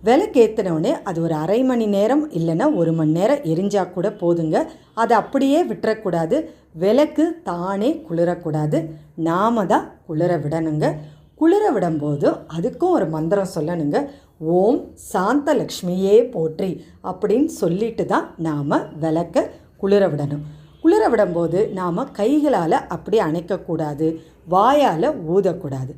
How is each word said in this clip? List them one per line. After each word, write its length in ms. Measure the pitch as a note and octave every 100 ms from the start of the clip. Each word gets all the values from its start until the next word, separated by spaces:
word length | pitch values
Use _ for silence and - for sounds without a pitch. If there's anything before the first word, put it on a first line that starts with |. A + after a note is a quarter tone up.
விளக்கேத்தினோடனே 960 | G#3 C4 G#4+ D4 A3 A3 G3 D#3+ F#3 D#4+
அது 180 | - E3
ஒரு 120 | E3
அரை 300 | D#3 D#3 G#3+
மணி 220 | C4 B3 A3
நேரம் 460 | G3 G#3+ C#4+ D4+
இல்லைன்னா 440 | E3+ E3 E3 C#4 A3
ஒரு 160 | E3
மணி 200 | E3 D#3
நேரம் 260 | D#3+ G3+ C#4+
எரிஞ்சா 540 | F3+ D#3+ G3 G3+ F3+
கூட 180 | F#3 F#3
போதுங்க. 560 | F#3+ F3 E3+ D#3+ F#3 D#4 - -
அதை 240 | - A#3 A3+
அப்படியே 460 | F#3+ C#4 C4+ D4 C#4
விட்டுறக்கூடாது. 800 | G3+ A3 A3 G3+ E3+ E3 C4 D#4 - _
விளக்கு 680 | D#3 F3+ A#3+ D4 D4 D#4+ E4+
தானே 640 | - F3 F3+ G3 A3+ D#4 -
குளிரக்கூடாது, 760 | E3 E3+ F3 E3+ D#3 D3+ C4+ - - - -
நாம 500 | D#3+ E3+ G#3+ A#3 F#3+
தான் 260 | B3 - - _
குளிர 300 | D#3 F3 F3
விடணுங்க. 560 | D3 E3 D#3+ D3+ G#3 - - - - _
குளிர 360 | D#4 G4 G#4+
விடும்போது 680 | B3 F3 D#3+ D3 C#3+ G#3 E4 - E3
அதுக்கும் 380 | G3 - F4 E4
ஒரு 80 | F3+
மந்திரம் 480 | D#3+ D#3+ G3+ F#3 F3+
சொல்லணுங்க. 500 | D3+ F3 D3 F#3+ C#4+ - _ _
"ஓம் 540 | D#3+ F3 G3 D4 - - -
சாந்தலக்ஷ்மியே 1160 | G3+ F#3+ C#4 C#4+ C#4 D#3 - F3+ F3+ F#3+ G#3 B3
போற்றி" 540 | F#3 D#3+ - F#3+ D#3 - -
அப்படின்னு 420 | F#3+ F3+ G3+ A3 D#4
சொல்லிட்டு 600 | - F3+ F3 A3+ A3+ E3
தான் 280 | A#3 G4+ -
நாம 420 | E3 D3 C#3+ G#3+ A3 D#3+
விளக்க 500 | D#3+ D#3 E3+ C4+ D#4+ - - _
குளிர 300 | G3 G3+ F#3+
விடணும். 360 | D3 D3 D3 - - - -
குளிர 280 | D#4+ G4+ A4
விடும்போது 600 | A3+ G3 E3+ E3+ E3+ A3
நாம 320 | F#3+ F3+ E3+ C#4 -
கைகளால 520 | G#3 D4+ D4 A3+ E3
அப்படி 500 | A3 - - - G#3+
அணைக்கக்கூடாது, 1000 | F3 D#3+ E3+ F#3+ - D#3+ D#3 C#3+ D#3+ D#3+ - - -
வாயால 640 | F3 A3 C#4+ C4 E3 A#3 D4+ D#3+ F3+
ஊதக்கூடாது. 580 | F#3 E3+ D3 C3+ B2+